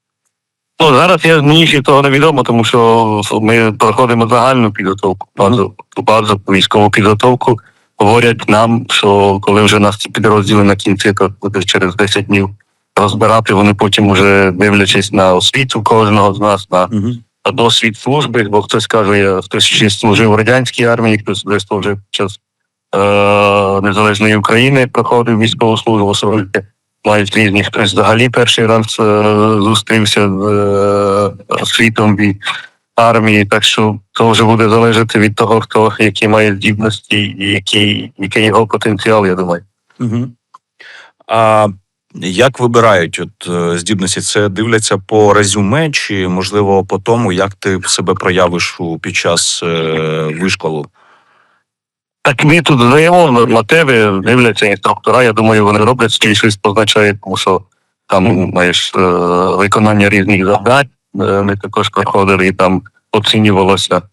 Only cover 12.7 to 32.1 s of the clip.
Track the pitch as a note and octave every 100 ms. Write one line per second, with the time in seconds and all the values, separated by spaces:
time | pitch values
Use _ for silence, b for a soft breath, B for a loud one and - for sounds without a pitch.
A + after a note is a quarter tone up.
12.7 | _ _ G2 G2+ G#2+ G#2+ A2+ A2 G2 G#2
13.7 | G2+ G#2 G#2+ G2+ F#2+ G2 G2 F#2+ F2+ G#2
14.7 | G2+ F#2+ G2+ F#2+ G2+ F#2+ F2+ - C3+ C3
15.7 | A2+ G#2 A2+ G#2 G#2 G2+ G2 G#2 G2 -
16.7 | F2+ F#2 A2 A2 A#2+ _ _ - A#2 A#2
17.7 | - A2+ G#2 B2 D3 C3 A#2+ G2+ G#2 G2
18.7 | A2+ G#2 A2+ G2 G#2 G2 F#2 - A2 -
19.7 | - G#2+ G2 A2+ G2+ A2+ G#2+ A2 B2+ B2
20.7 | - A#2 A#2 A2+ G#2 G#2+ F#2+ G2 G2+ G2
21.7 | G#2 G2+ G2+ - - G3+ - _ _ _
22.7 | _ - G2 G2+ G2+ G2+ G2+ G2+ G2+ G2
23.7 | G2 G2+ G2 G#2+ G2+ G#2+ G#2+ F#2+ A2+ C3
24.7 | C#3 A#2+ - A2 A#2+ A#2 A2 A2+ G#2+ A2+
25.7 | A2 A#2+ A2 G2+ G2+ G#2 A2 F#2+ G2+ F#2+
26.7 | _ _ _ G#2 G#2 G2+ G#2+ G#2 G2+ F#2+
27.7 | - G2+ F#2+ G2+ A2+ B2+ B2 A#2+ - A2+
28.7 | A2+ A2 - G#2+ G#2 G#2+ G#2 G#2+ G#2+ G2+
29.7 | G#2+ - A2 G#2+ G#2+ G2+ F#2+ G#2 G2+ G2+
30.7 | G2+ G2+ G2+ G2+ G2+ G2 - - - -
31.7 | - A2+ A2+ G#2+